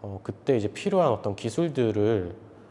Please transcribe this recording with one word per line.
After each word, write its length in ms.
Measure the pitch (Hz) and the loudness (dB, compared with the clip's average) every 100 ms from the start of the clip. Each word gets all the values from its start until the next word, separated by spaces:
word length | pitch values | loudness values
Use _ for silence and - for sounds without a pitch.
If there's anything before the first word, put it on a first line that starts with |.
어, 180 | 104 98 | -10 -10
그때 340 | - - - 127 | -10 -8 0 2
이제 100 | 101 | 0
필요한 440 | - 196 190 160 | -4 0 2 4
어떤 240 | 107 107 98 | 2 -2 -4
기술들을, 1000 | 117 135 170 135 117 104 104 113 87 - - - - | -4 -2 -2 0 0 2 2 2 -2 -10 -18 -20 -20